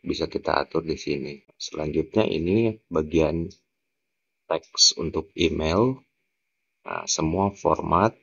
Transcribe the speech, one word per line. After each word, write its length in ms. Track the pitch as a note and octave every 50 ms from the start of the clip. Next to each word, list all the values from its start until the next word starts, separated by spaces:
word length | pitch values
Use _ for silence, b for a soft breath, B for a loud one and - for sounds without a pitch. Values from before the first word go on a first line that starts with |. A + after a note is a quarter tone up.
bisa 240 | - - D2 - D#2+
kita 380 | - - - - D#2+ D#2 D2 C#2+
atur 180 | - - D#2+
di 140 | E2 D#2+ D2+
sini. 480 | - - - D2 C#2+ C2+ C#2+ C#2+ C#2 _ _ _ -
Selanjutnya 640 | - - - D#2 D#2 D2+ D2+ D#2+ D#2+ - - A2 G2+
ini 560 | - - E2 E2 F2 F#2+ A2 A#2 A2+ G#2+ - _ -
bagian 640 | E2+ D#2 D#2 D2+ D#2+ E2 D#2+ D2+ D#2+ E2 E2+ G2 - _ _ _ _ _ _ _ _ _ _ _ _ _ _ _ _ _ _ -
teks 480 | E2 D#2+ - - - - - - - -
untuk 320 | E2+ D#2+ - E2 - - - D#2+
email. 640 | E2+ D#2+ D#2 D#2 D#2 D#2 E2+ G2 A#2 B2+ C3 B2+ - _ _ _ _ _ _ _ _ _ _ _ _ _ _ _
Nah, 240 | - G1+ G1+ G1+ G1+
semua 480 | - - - D#2+ D#2+ E2 F#2 G2 G2+ G2+
format 640 | - - D#2+ D#2+ - D#2+ D#2 E2 F2 G2+ A2 - -